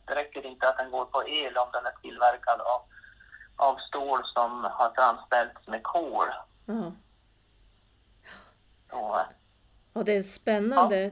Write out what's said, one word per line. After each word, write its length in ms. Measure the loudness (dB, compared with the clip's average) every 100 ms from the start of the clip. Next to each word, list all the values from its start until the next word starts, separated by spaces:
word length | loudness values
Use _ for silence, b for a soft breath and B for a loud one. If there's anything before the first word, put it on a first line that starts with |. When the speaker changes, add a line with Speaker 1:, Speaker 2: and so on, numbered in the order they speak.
| -6
Speaker 1:
Det 80 |
räcker 320 | -6 -6 -8 -12
inte 220 | -2 0
att 80 | 0
den 120 | -2
går 140 | -6
på 240 | -2 -2 -2
el 280 | -4 -2 -2
om 120 | -2
den 140 | -2 -6
är 60 | -8
tillverkad 580 | -12 2 2 4 0 0
av, 220 | 0 -2 -4 B B B B B B 2
av 200 | 2 2
stål 440 | -2 -6 0 -2
som 400 | 0 0 0 -2
har 280 | -4 0 2
framställts 720 | 4 4 4 0 0 0 -6 -10
med 160 | -8
kol. 440 | -4 -4 -2 -2 -2 -4 -14 _ -8
Speaker 2:
Ja. 260 | -6 -6 -10 _ _ _ _ _ _ _ _ _ _ _ _ -20 B B B _ _ _
Speaker 1:
Så. 300 | -8 -2 -2 -2 -8 _ _ _ _ _
Speaker 2:
Ja, 80 | -4
det 100 | 0
är 100 | 0
spännande. 800 | -2 -6 -2 0 2 4 6 4
Speaker 1:
Ja. 80 | 0